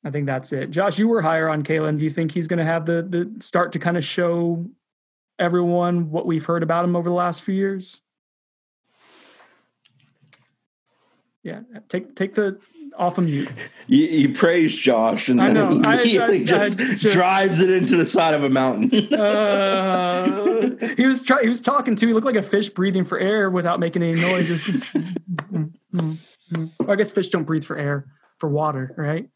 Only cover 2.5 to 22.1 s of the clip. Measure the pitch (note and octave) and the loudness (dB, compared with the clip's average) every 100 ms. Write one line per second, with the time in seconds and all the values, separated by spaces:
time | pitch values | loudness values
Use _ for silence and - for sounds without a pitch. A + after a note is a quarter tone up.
2.5 | E3+ D#3+ E3 D#3+ E3+ F3 E3+ F3+ A3 - | -2 0 -2 -2 -2 -2 -4 -4 -8 -4
3.5 | F3 F3 D#3+ E3+ F3 C#3 - F3 E3+ E3+ | -2 -2 -2 -2 -2 -4 -2 0 0 -2
4.5 | E3+ F3 - _ _ _ _ _ - F3 | -2 -6 -14 _ _ _ _ _ -4 0
5.5 | F3 F3 F3 F3 F3 E3 D#3 - D#3+ D#3 | 2 2 2 0 0 -2 -4 -2 -4 -2
6.5 | E3+ D#3+ E3+ F3+ F3 E3+ F3 F3 E3 - | -2 0 0 0 -2 -2 -2 -2 -4 -4
7.5 | F#3+ G3 G3 F#3 - _ _ _ _ _ | -2 -2 -4 -12 -20 _ _ _ _ _
8.5 | _ _ _ _ _ _ - - _ _ | _ _ _ _ _ _ -20 -20 _ _
9.5 | _ _ _ _ _ _ _ _ _ _ | _ _ _ _ _ _ _ _ _ _
10.5 | _ _ _ _ _ _ _ _ _ - | _ _ _ _ _ _ _ _ _ -16
11.5 | - A#3 A3+ _ - - - G3 G3+ G3+ | -16 -18 -20 _ -8 -8 -6 -4 0 -2
12.5 | G3 _ E4 D4 - F3+ F3+ F3 C#3+ C3+ | -4 _ -20 -20 -4 -2 0 0 0 -4
13.5 | B2+ - - - C#3 D#3+ D#3+ C3+ - E3+ | -10 -16 -18 2 4 4 4 2 4 4
14.5 | F3 D#3+ - - A#2 A2+ G#2+ - B2 G3 | 4 2 2 2 4 2 0 2 4 6
15.5 | A3 G3 D#3 - A#3 A#3 G3 A3+ G3 - | 4 4 4 4 4 4 4 4 2 4
16.5 | F#3+ G#3 F#3 B3+ G3+ G#3+ F#3 F3+ F#3+ G3 | 2 2 0 -2 2 2 4 4 4 2
17.5 | E3 F#3 F#3 - E3+ D#3+ - E3 D3+ C#3 | 4 4 4 4 2 2 2 2 2 2
18.5 | C3+ - G#2 A2+ G#3+ G#3 D4+ D#4+ G#3 G#3+ | 2 2 0 2 2 2 0 2 2 2
19.5 | G3+ G3 F#3+ F#3+ F#3 F3+ F3+ F#3 G3 G3+ | 2 2 0 0 0 0 0 0 0 0
20.5 | A3+ B3+ - A3+ - C4 B3+ - C4 A3+ | 0 -2 -2 -6 2 2 2 0 2 2
21.5 | A#3+ - C#4+ B3+ G#3+ A3+ | 0 0 0 0 0 2